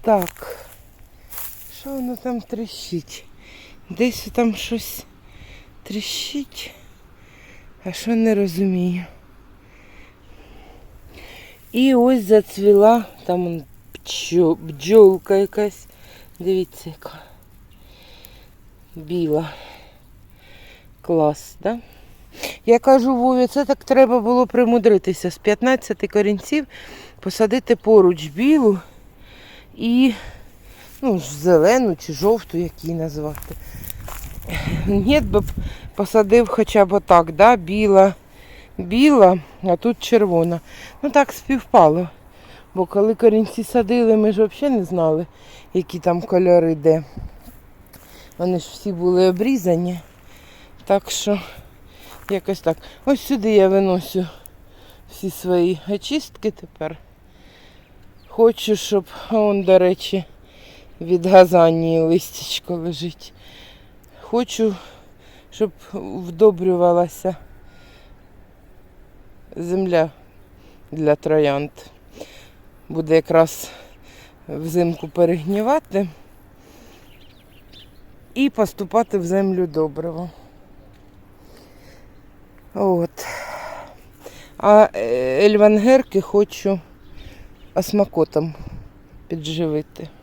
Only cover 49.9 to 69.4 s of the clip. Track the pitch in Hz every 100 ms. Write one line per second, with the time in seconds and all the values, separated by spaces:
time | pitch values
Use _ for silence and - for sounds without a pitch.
49.9 | 180 - - - - - - - - -
50.9 | 196 - - - 202 - - - - -
51.9 | - - - - 196 - 196 - 160 -
52.9 | - - 277 - 269 208 208 190 196 196
53.9 | 180 - 190 175 - - - - - -
54.9 | - - - 190 - 180 180 175 175 -
55.9 | 202 - 302 - - 220 - - - 156
56.9 | 160 - _ - - - - - - _
57.9 | - - - - - 226 226 - 208 -
58.9 | 202 175 - - 220 208 202 185 185 180
59.9 | 190 - 196 170 - - - - - -
60.9 | - 165 175 175 185 180 180 165 165 165
61.9 | 165 160 170 - - - - - 175 165
62.9 | 151 170 - - - - - - - -
63.9 | - _ - - 233 247 - 220 185 -
64.9 | - - - - - _ - 214 - -
65.9 | 196 - 190 175 165 214 175 185 180 175
66.9 | 175 175 - 185 175 - - - - -
67.9 | - - - - - - - - - -
68.9 | - - - - -